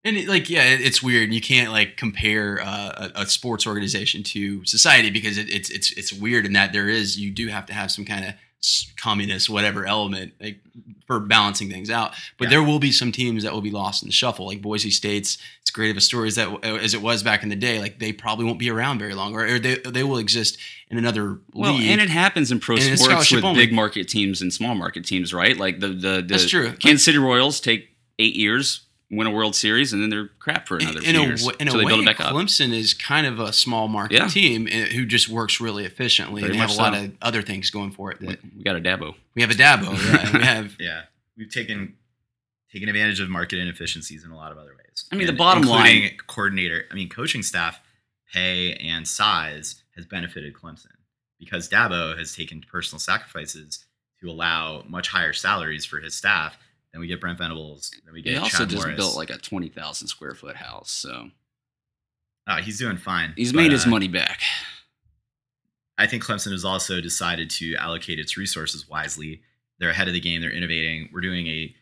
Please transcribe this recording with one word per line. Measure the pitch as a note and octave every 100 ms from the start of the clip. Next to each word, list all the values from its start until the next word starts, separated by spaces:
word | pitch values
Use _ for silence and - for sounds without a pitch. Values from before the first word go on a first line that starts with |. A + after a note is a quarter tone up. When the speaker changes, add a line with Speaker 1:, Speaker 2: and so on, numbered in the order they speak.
| A3
Speaker 1:
And | G#3
it, | F3+
like, | F#3+ -
yeah, | E3
it, | B2+ C3
it's | C3+ -
weird. | C3 A#2+ G#2+
You | A2+
can't, | G#2 C3 A#2
like, | A2 G2+ -
compare, | A#2 G2 A2 G#2+ G#2 G2+
uh, | G2 G2+ G2+ - G2+ -
a, |
a | G#3+
sports | - B2 A2 A2+
organization | G#2 G2 G2 E2+ -
to | G2+ G#2 G2+ G2+
society | F2+ - E3 C3 A2
because | G#2 G#2+ G2+
it, | G#2+
it's, | G2+ -
it's, | G2 -
it's | - G2
weird | G2 G#2+ A#2+ G2
in |
that | G2 G2
there | G2+ G2+
is, | A2+ G2+ G2
you | G2+
do | G2 A#2
have | G#2 G2
to |
have | G2+ G2
some | - G2
kinda | G2+ G2 G2+ _ _
s-, | - - - -
communist | A2+ G2+ G2+ F#2+ -
whatever | G#2 G#2 G2+ F#2+
element, | G#2+ G2+ F#2+ F#2 _
like, | G#2+ G2+ _ A#2+ - - -
for | A#2+
balancing | G#2 A2+ G#2 G2+ G2+
things | F#2 G2+
out. | A#2 A2 - - -
But | A#2+
Speaker 2:
Yeah. |
Speaker 1:
there | D3+
will | D3+ D3+
be | C#3
some | - B2
teams | G#2+ B2 A2+
that | G#2
will | G#2
be | G2+
lost | G2+ G2 G2+
in | -
the |
shuffle. | - B2 A2 G2
Like | G2
Boise | G#2 G#2+ G#2
State's, | G2 G#2+ G2+ G2+ - - -
it's | -
great | - A2
of | G2
a |
story | - A#2+ A2
as | G#2
that, | G2+ G2+
as | A2+ G#2+ G#2+
it | A2
was | G#2+ A#2
back | A2+ G#2
in | G#2+
the | G2+
day. | A#2+ A2+
Like, | G2+ -
they | A2
probably | G#2+ - A2 A#2
won't | A#2
be | A#2+
around | A2+ C3 B2+
very | G2+ G2
long, | G2+ A2
or, | A2+
or | B2
they, | B2+ C3
they | B2+ B2+
will | C#3 B2+
exist | G#2+ A#2 G#2+ - - - -
in | A#2
another | A#2 G#2+ G2+ G2 _
Speaker 3:
Well, | - G2+
Speaker 1:
league. | C3 A2
Speaker 3:
and | G#3+
it | G3+
happens | D#3+ F#3+ - B2+
in | A#2+
pro | - A#2
Speaker 1:
And | C3+
it's | C3+
Speaker 3:
sports | C3
Speaker 1:
scholarship | E3+ D3+ A#2+
Speaker 3:
with |
Speaker 1:
only. | F#3+ D3 A#2+
Speaker 3:
big | A2+
market | G#2 G#2 F2
teams | A2 G2 F#2
and | F#2
small | - A2+ G#2+
market | E2+ E2+
teams, | F2 F#2 F2
right? | F2 G2 F#2+
Like | F#2+ F2+
the, | G2
the, | F#2 F#2 F#2+
the | F2+
Speaker 1:
That's | F#2+ F2+
true. | F3+ A#2+ -
Speaker 3:
Kansas | D3 D3
City | E3 D3
Royals | C3 B2 C3+ C#3+
take | - A2+ - _ _ -
eight | A2+ -
years, | G#2+ A#2+ C#3 - _ _ _
win | G#2 A2
a |
World | G#2+ G#2+ G2+
Series, | G#2+ A2+ C#3
and | G#2
then | G#2+
they're | G#2+ G#2 _
crap | - D#3 -
for | F3
Speaker 1:
In, |
Speaker 3:
another | D#3+ D#3
Speaker 1:
in | D#3+ D#3+
Speaker 3:
few |
Speaker 1:
a | D3
Speaker 3:
years | -
Speaker 1:
w-, | B2 -
in | D3
a |
Speaker 3:
till | B2
they | G#2
Speaker 1:
way, |
Speaker 3:
build | A2
it | G2
back | A2
up. | D#2
Speaker 1:
Clemson | C#3+ G3 - C3
is | A2+ A2
kind | - - D3 C#3+
of | A#2
a | A2
small | G#2+ B2 A#2 A2
market | G#2+ G2+ A2+
Speaker 3:
Yeah. | G3+
Speaker 1:
team, | E3+ F3 A2+ A2+
eh, | A2+ G#2+
who | A#2+ A#2+
just | A2+ A2+
works | A2+ A2 -
really | A#2 G2+ F#2+
efficiently, | - B2 - - G#2
Speaker 3:
Very | G#2
Speaker 1:
and | G#2+
they |
have | A2
Speaker 3:
much | G#2
Speaker 1:
a |
lot | A2
Speaker 3:
so. | G2+ G2+
Speaker 1:
of | -
other | A#2+ A2+
things | G2 G2 -
going | G#2 G2
for | G2 G2
it. | -
Speaker 3:
We, | F#2
Speaker 1:
That | - - G2+
Speaker 3:
we |
got | F#2+ F2
a |
Dabo. | F2 F#2 D#2 - _
Speaker 1:
we | -
have | A#2
a | A2
Dabo, | C#3+ B2+ G2 G2 F#2+
yeah, | - G#2+
and | G#2+
we |
Speaker 3:
<laughs> | B2+
Speaker 1:
have | A2+ G#2 -
Speaker 2:
Yeah, | F2 D#2+ - _ _ -
we've | G#2+
taken, | B2+ A2+ G#2 G2 - _ _ _ _ _ _ _
taken | G2+ G#2+
advantage | G#2 G#2+ G2
of | F#2
market | F2+ F2+ F#2
inefficiencies | F2+ E2+ E2+ D#2+ D2+ D#2
in | E2
a | D#2+
lot | D#2
of | D2+
other | D2 C#2
ways. | _ - -
Speaker 3:
I | G3
mean, | F3
the |
Speaker 2:
And | C#3+
Speaker 3:
bottom | E3+ F3+
Speaker 2:
including | C3+ A2+ A2 A2
Speaker 3:
line | G2+ - -
Speaker 2:
coordinator, | - G2+ F#2+ F2+ E2 -
I |
mean, | G2 F2
coaching | - D#3 B2
staff | F#2 F#2 E2 - _ _ _ _ _
pay | F2+ F#2 F2+ F2+ -
and | D#2+ E2 D#2+
size | - G#2+ F2+ D#2+ D2+ D#2 - _ -
has | E2+
benefited | F#2+ E2+ E2+ D2
Clemson | C#2+ E2 D2+ _ _ _ _ _ _
because | F2 F#2 F2
Dabo | G2+ A#2 F2 D#2+ E2
has | E2 -
taken | D#2 D#2 -
personal | F2+ - D2+
sacrifices | - G#2 - E2 D2+ D#2 D2+ - _ _ _ _
to | F2
allow | D#2+ E2+ E2 D#2+ D#2 -
much | F2 F2+
higher | F#2 E2
salaries | - F#2+ G2+ D#2+ D2+
for | - D2+
his | D#2
staff. | - G2+ F#2+ D#2 - _ _ _
Then | D#2+
we | E2+
get | F2
Brent | F2+ F2
Venables. | E2+ D#2+ D2+ C#2+ - -
Then | D#2+ E2
we |
Speaker 3:
He | D#2+
Speaker 2:
get | -
Speaker 3:
also | - F2
Speaker 2:
Chad | E2+
Speaker 3:
just | E2
Speaker 2:
Morris. | D#2+ D2
Speaker 3:
built, | F#2+ -
like, | D#2+
a | C2
twenty | - F#2+ E2
thousand | D#2+ D#2 D2 -
square | - C#2+
foot | B1 C#2+ C2+
house, | B1 A1 -
so. | - C#2 B1 A#1 _ _ _ _ _ _ _ _ _ _ _ -
Speaker 2:
Oh, | -
he's | G#2 G#2
doing | B2 F2+
fine, | - F2+ D#2+ F2
Speaker 3:
He's | A#2+
Speaker 2:
but, | D3
Speaker 3:
made | E3
his | C3+ A#2+
Speaker 2:
uh, |
Speaker 3:
money | A2 F#2+
back. | F2 - - - - - - _ _ _ _ _ _ _ _ _ _ _ -
Speaker 2:
I | G#2+
think | A#2+
Clemson | - G#2 G2+
has | F#2+ F#2+
also | F#2+ - F#2
decided | E2+ - F2 E2 D#2+
to | - E2 D#2+
allocate | E2 E2+ - D#2
its | D2+ -
resources | G2 E2 D#2 D#2+ D2+
wisely. | D2+ D#2 D2 D#2 D#2 _ _ _ _
They're | F2
ahead | F2 F2+
of |
the | F2
game. | E2 E2+
They're | E2
innovating. | D#2+ F2 E2 D#2+ D#2+ D2+
We're | D#2+
doing | F#2 F2+ E2
a | D#2 D#2+ _